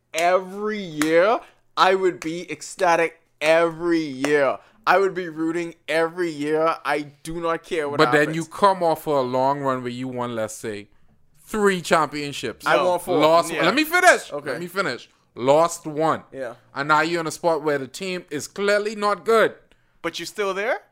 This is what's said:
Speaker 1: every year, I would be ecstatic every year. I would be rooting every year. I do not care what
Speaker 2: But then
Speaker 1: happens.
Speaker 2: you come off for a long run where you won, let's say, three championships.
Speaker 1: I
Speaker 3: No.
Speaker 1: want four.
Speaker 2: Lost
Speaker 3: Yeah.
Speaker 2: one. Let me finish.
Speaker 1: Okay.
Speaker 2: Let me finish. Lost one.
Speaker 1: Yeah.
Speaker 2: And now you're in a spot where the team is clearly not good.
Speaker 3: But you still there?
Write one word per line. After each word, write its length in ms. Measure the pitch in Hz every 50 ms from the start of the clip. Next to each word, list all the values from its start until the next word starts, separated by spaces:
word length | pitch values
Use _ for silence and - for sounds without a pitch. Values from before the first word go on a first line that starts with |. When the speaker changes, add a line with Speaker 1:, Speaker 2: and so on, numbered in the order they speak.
| _ _
Speaker 1:
every 680 | - 160 170 175 185 196 190 185 190 202 208 214 214 208
year, 640 | 196 170 156 151 147 156 160 170 180 208 247 - - - _ _ _ _ _
I 180 | 151 170 185 190
would 240 | 190 190 185 170 180
be 300 | - 160 165 175 175 -
ecstatic 720 | 151 - - - - - 190 175 170 165 165 160 - _ _ _ _ _
every 580 | 147 156 160 165 170 170 160 156 170 175 170 165
year. 580 | 160 147 135 127 135 143 147 147 139 131 104 98 - _ _ _ _
I 120 | - 175 185
would 160 | 196 185 165
be 140 | 175 185 170
rooting 460 | 151 156 160 160 165 175 170 170 165 _ _ -
every 420 | 151 160 165 165 165 180 175 170
year. 460 | 156 143 143 151 156 156 160 165 156 - -
I 160 | 135 147 151 147 143 139 _
do 180 | - 160 160 175
not 240 | 170 165 165 160 -
care 240 | - 180 160 147 143
what 100 | 143 143
Speaker 2:
But 140 | 156 143
then 80 | 123 147 151 151
Speaker 1:
happens. 80 | 160
Speaker 2:
you 80 | 165 160
come 380 | 160 - - 202 196 190 185
off 200 | 175 165 156 -
for 160 | - 160 147 139
a 40 |
long 380 | 127 123 127 127 131 135 143 147
run 220 | 139 135 131 127
where 80 | 123 123
you 160 | 123 123 127 131
won, 280 | 123 123 120 120 120
let's 180 | 110 110 104 -
say, 340 | - - 113 104 101 101 - _ _ _ _ _ _ _ _ _ _ _
three 360 | - - 220 208 202 190 180
championships. 840 | 160 - 185 165 151 135 147 151 147 143 135 - - 117 101 - -
Speaker 1:
I 100 | 147 160
Speaker 3:
No. 140 | 151 139 -
Speaker 1:
want 120 | 180 127
four. 160 | - - 139 147
Speaker 2:
Lost 320 | 151 156 160 170 165 160
Speaker 3:
Yeah. 60 | 165 151
Speaker 2:
one. 60 | 143
Let 80 | 170 208
me 100 | 285 311
finish. 480 | 302 330 359 359 349 285 214 - -
Speaker 1:
Okay. 180 | - 147 139 147
Speaker 2:
Let 80 | 123 120
me 60 | 175
finish. 420 | 175 - 196 190 151 123 107 - - _ _ _ _ _
Lost 500 | - 117 131 143 156 165 170 - - -
one. 360 | 156 156 147 156 160 139 104 - _
Speaker 1:
Yeah. 220 | - 135 131 117 123 - _ _ -
Speaker 2:
And 140 | 131 143 147
now 120 | 156 151
you're 200 | 156 165 170 170
in 60 | 160
a 40 | 156
spot 300 | 147 - - 170 165 147
where 160 | 147 156 143 139
the 100 | 135 120
team 360 | - - 196 185 185 180 175 -
is 160 | 147 143 -
clearly 480 | - - - 202 202 208 208 208 214 226
not 300 | 208 208 208 202 180 147
good. 300 | 202 226 226 196 147 - - _ _ _ _ _ _ _ _
Speaker 3:
But 160 | - 170 165 -
you 60 | 170
still 280 | - - - 208 196 185
there? 240 | 190 202 233 311 415 - _